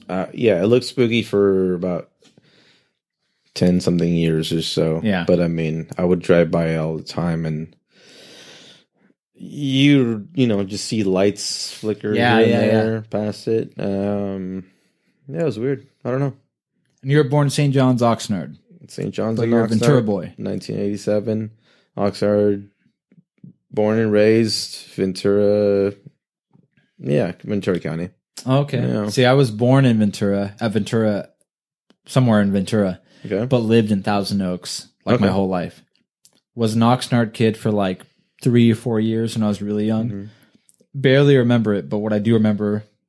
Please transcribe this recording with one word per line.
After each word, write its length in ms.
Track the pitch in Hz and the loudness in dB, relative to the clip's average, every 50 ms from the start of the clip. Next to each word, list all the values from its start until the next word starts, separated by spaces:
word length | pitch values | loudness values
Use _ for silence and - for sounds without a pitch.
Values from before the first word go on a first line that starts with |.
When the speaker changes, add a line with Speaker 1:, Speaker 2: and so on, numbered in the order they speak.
| - - | -10 -6
Speaker 1:
uh, 180 | 90 92 90 - - | -6 -6 -6 -6 -6
yeah, 300 | - 120 110 95 85 92 | 0 2 2 2 2 4
it 40 | |
looked 200 | 110 120 123 123 | 4 2 2 2
spooky 380 | - - 135 120 113 117 113 104 | -2 -2 -2 0 0 0 -2 -2
for 500 | - - 101 101 98 95 95 92 92 90 | 0 2 2 4 4 4 2 0 0 -2
about 340 | 87 92 92 87 80 - _ _ _ _ _ _ _ _ _ _ _ _ _ _ _ _ _ _ _ _ _ _ _ _ _ _ _ _ _ - | -2 -4 -4 -4 -6 -8 _ _ _ _ _ _ _ _ _ _ _ _ _ _ _ _ _ _ _ _ _ _ _ _ _ _ _ _ _ -4
ten 260 | - 92 90 90 90 | 0 2 2 2 2
something 340 | - - 87 87 82 85 85 | 2 0 0 0 0 0 0
years 380 | 82 82 82 80 80 80 - 82 | 2 2 2 0 0 -2 -2 -4
or 100 | 82 78 | -4 -4
so. 380 | - - 80 80 80 80 82 - | -4 -2 -2 0 0 0 -2 -2
Speaker 2:
Yeah. 220 | 107 95 90 85 | -2 -2 -2 0
Speaker 1:
But 140 | - 90 85 | 2 2 2
I 80 | 87 85 | 2 0
mean, 400 | 85 82 82 78 80 80 78 - - - | -2 -2 -4 -4 -4 -6 -8 -10 -6 -4
I 60 | 90 | 0
would 160 | 87 90 85 | 0 0 0
drive 320 | - - 87 87 85 78 85 | 2 2 4 4 4 2 0
by 240 | 85 82 80 80 | -2 -2 0 -2
all 200 | 80 78 80 80 | -2 -4 -4 -6
the 60 | 76 69 | -8 -10
time 420 | - - 85 85 85 82 82 82 | -10 -8 -6 -4 -4 -4 -4 -4
and 300 | 80 78 78 80 - _ _ _ _ _ _ _ - - - - - - - - - - - - - - _ _ _ _ _ _ _ _ _ _ _ _ | -6 -6 -8 -8 -12 _ _ _ _ _ _ _ -20 -20 -20 -20 -20 -20 -20 -20 -20 -20 -20 -20 -20 -20 _ _ _ _ _ _ _ _ _ _ _ _
you, 920 | _ 95 - - 143 147 135 131 135 139 143 143 139 123 117 113 107 98 - - | _ -20 -16 -12 -8 -6 -2 0 2 4 6 6 4 4 2 -2 -4 -8 -8 -2
you 120 | - 127 | 0 2
know, 160 | 117 104 101 101 | 2 2 0 -2
just 200 | 92 104 98 - | -4 -6 -8 -6
see 180 | - 120 110 101 | -4 -2 -2 0
lights 720 | 95 92 92 98 104 101 - - - - - - - - | 0 2 4 2 2 0 0 -8 -8 -8 -8 -10 -12 -12
flicker 420 | - - 107 104 - - 107 107 | -8 -6 -6 -6 -4 -4 -2 0
Speaker 2:
Yeah, 240 | 113 120 120 117 113 | 2 2 4 4 4
Speaker 1:
here 40 | 113 | 4
and 80 | 110 | 4
Speaker 2:
yeah, 140 | 117 117 113 | 4 2 2
yeah. 180 | 110 113 110 110 | 2 2 2 0
Speaker 1:
there 160 | 110 110 110 110 | 0 -2 -4 -6
past 460 | - - 104 107 104 101 - - 113 | -6 -6 -4 -4 -4 -6 -8 -4 -2
it. 260 | 110 113 - - _ - | -2 -2 -4 -6 _ -8
Um, 880 | 101 101 98 98 101 101 101 101 101 98 98 95 92 92 92 95 92 _ _ _ _ _ _ _ _ _ _ _ _ 135 | -6 -4 -4 -2 -2 -2 -4 -4 -6 -6 -8 -8 -8 -8 -10 -10 -12 _ _ _ _ _ _ _ _ _ _ _ _ -12
yeah, 120 | 139 165 | -6 -4
it 40 | 165 | -4
was 140 | 143 104 107 | -4 -4 -4
weird. 280 | 120 139 139 - - _ _ _ - | -4 -4 -4 -6 -8 _ _ _ -8
I 60 | 120 | -6
don't 100 | 127 135 | -4 -2
know. 140 | 143 135 - _ _ _ _ _ _ _ _ _ _ _ _ _ - | -2 -4 -6 _ _ _ _ _ _ _ _ _ _ _ _ _ -4
Speaker 2:
And 80 | 135 | 2
you 80 | 143 156 | 4 4
were 60 | 147 | 4
born 260 | 123 147 147 143 135 | 4 2 2 2 2
Saint 240 | - - 147 143 131 | 0 0 0 2 2
John's, 280 | 135 131 127 127 113 117 | 4 4 4 4 4 2
Oxnard. 540 | 117 113 - - - 104 87 71 73 - - _ _ - - - - | 2 2 0 -2 -6 -6 -6 -6 -10 -14 -20 _ _ -20 -20 -20 -18
Speaker 1:
Saint 240 | - 98 98 101 - | -12 -8 -8 -6 -6
John's 220 | - 104 113 113 120 | -4 -4 -4 -2 -2
Speaker 2:
But 60 | 117 | 0
Speaker 1:
in 60 | 117 | 2
Speaker 2:
you're 140 | 117 117 113 | 2 2 2
a 20 | |
Speaker 1:
Oxnard, 40 | 107 113 110 | 2 0 2
Speaker 2:
Ventura 220 | 120 135 143 123 110 | 2 4 4 4 2
boy. 320 | 104 101 92 85 90 - - | 0 -4 -4 -6 -10 -12 -10
Speaker 1:
nineteen 400 | 104 98 98 98 - - 107 101 | -8 -8 -8 -8 -8 -8 -6 -6
eighty-seven. 720 | 101 101 104 101 - 107 104 107 104 117 107 110 110 110 - _ _ _ _ _ _ _ _ | -4 -6 -6 -6 -4 -2 -2 -2 -2 -2 -4 -4 -6 -8 -12 _ _ _ _ _ _ _ _
Oxnard, 720 | 101 101 101 95 - 101 104 104 104 104 104 101 101 101 104 _ _ _ _ _ _ _ _ _ _ _ _ _ _ - - - _ _ _ | -4 -4 -4 -2 -2 0 0 2 2 2 2 0 -2 -6 -16 _ _ _ _ _ _ _ _ _ _ _ _ _ _ -20 -20 -20 _ _ _
born 280 | - 107 107 107 110 113 | -4 0 0 2 2 0
and 140 | 113 107 104 | 0 2 4
raised, 640 | 104 107 110 110 113 113 107 104 - - - - - - - - | 4 4 6 6 4 2 0 -2 -6 -8 -10 -14 -18 -18 -14 -4
Ventura. 1000 | - 98 95 92 - - 101 101 104 104 101 104 104 104 101 101 98 98 101 101 _ _ - _ _ _ _ _ _ _ _ _ _ _ _ _ _ _ _ _ _ | -4 -2 -2 -2 -2 0 0 2 2 2 2 2 2 2 2 2 2 0 -2 -4 _ _ -20 _ _ _ _ _ _ _ _ _ _ _ _ _ _ _ _ _ _
Yeah, 340 | - 131 143 143 104 87 87 _ - | -6 -2 -2 0 -2 -2 -6 _ -8
Ventura 380 | - 107 101 - 104 90 85 | -6 -6 -4 -2 -2 -2 -2
County. 300 | - 78 80 82 87 92 _ _ _ _ _ - - | -4 -6 -6 -6 -8 -10 _ _ _ _ _ -12 -4
Speaker 2:
Okay. 320 | - 131 143 143 143 135 147 | 0 0 0 0 -2 -4 -4
Speaker 1:
Yeah. 280 | 123 127 120 110 104 107 | -2 -2 -2 -2 -4 -4
Speaker 2:
See, 160 | 101 131 123 | 0 2 4
I 80 | 123 135 | 4 4
was 160 | 143 139 113 | 4 2 2
born 340 | 107 104 120 123 131 139 135 | 0 0 2 4 4 4 4
in 140 | 123 113 107 | 4 4 2
Ventura, 560 | 107 101 - - 107 98 101 101 101 98 101 - | 2 0 0 -2 -2 -2 -2 -2 -4 -6 -8 -6
at 120 | 120 110 98 | -6 -2 -2
Ventura, 560 | 107 98 - 120 113 110 107 104 95 - - _ _ _ _ _ _ _ _ _ _ _ _ _ _ _ | -2 -4 -2 -2 0 0 0 -2 -2 -6 -10 _ _ _ _ _ _ _ _ _ _ _ _ _ _ _
somewhere 340 | - - 131 131 117 107 104 | -2 0 2 4 4 4 4
in 120 | 101 98 98 | 2 2 0
Ventura, 480 | 101 95 - 113 107 101 92 90 - _ _ _ _ - | -2 -2 0 0 0 0 0 -4 -8 _ _ _ _ -8
Speaker 1:
Okay. 220 | - 98 98 120 | -4 -4 -4 -2
Speaker 2:
but 120 | 131 135 120 | 0 0 0
lived 320 | 113 110 113 117 107 104 | 2 4 4 4 4 2
in 120 | 104 95 95 | 0 -2 0
Thousand 400 | 107 104 101 98 - 104 98 95 | -2 -2 -2 -2 -2 -2 -2 -2
Oaks, 460 | 90 90 90 - - - - - _ _ _ - | -2 -6 -6 -8 -12 -12 -12 -14 _ _ _ -2
like, 160 | 98 120 - | -2 0 2
my 80 | 104 98 | 2 2
Speaker 1:
Okay. 60 | 92 | 2
Speaker 2:
whole 140 | 98 98 92 | 0 -2 -2
life. 340 | 92 87 85 87 - - _ _ _ _ _ _ _ _ _ - _ _ _ _ _ | -2 -4 -4 -8 -10 -16 _ _ _ _ _ _ _ _ _ -20 _ _ _ _ _
Was 200 | 117 113 107 110 | -2 -2 0 2
an 60 | 117 | 2
Oxnard 520 | 117 117 127 123 - - 131 120 117 107 - | 4 4 4 2 0 -2 0 0 0 0 0
kid 240 | - 117 110 107 | 0 0 0 0
for, 140 | - - 113 | 0 -2 -2
like, 320 | 107 104 98 95 92 - - _ _ _ _ _ _ _ - | -2 0 -2 -2 -4 -6 -12 _ _ _ _ _ _ _ -2
three 280 | 131 120 120 117 117 110 | 2 4 6 6 4 4
or 20 | |
four 260 | 110 - 123 113 110 | 2 -2 -4 -2 -2
years 340 | 110 113 110 113 113 110 - | 0 0 -2 -2 -4 -4 -2
when 60 | 113 107 | -2 -2
I 40 | 104 | -2
was 140 | 101 92 101 | -2 -2 -4
really 240 | 104 104 104 107 | -4 -4 -2 -2
young. 220 | 110 113 110 117 123 | 0 0 -2 -2 -4
Speaker 1:
Mm-hmm. 160 | 101 98 101 110 - _ _ _ _ _ _ _ _ _ _ _ - | -6 -8 -12 -14 -18 _ _ _ _ _ _ _ _ _ _ _ -12
Speaker 2:
Barely 420 | 139 131 135 131 139 147 143 139 | 0 2 4 6 6 6 6 6
remember 380 | 131 117 120 120 117 107 107 101 | 4 4 4 2 2 2 2 0
it, 140 | 98 - - | -2 -2 -4
but 100 | 110 104 | -6 -4
what 140 | 104 110 107 | -2 0 -2
I 60 | 104 | 0
do 160 | 101 117 117 | 2 2 4
remember 500 | 107 107 107 104 101 107 104 104 104 - _ _ _ _ | 4 4 2 2 0 -2 -2 -2 -4 -6 _ _ _ _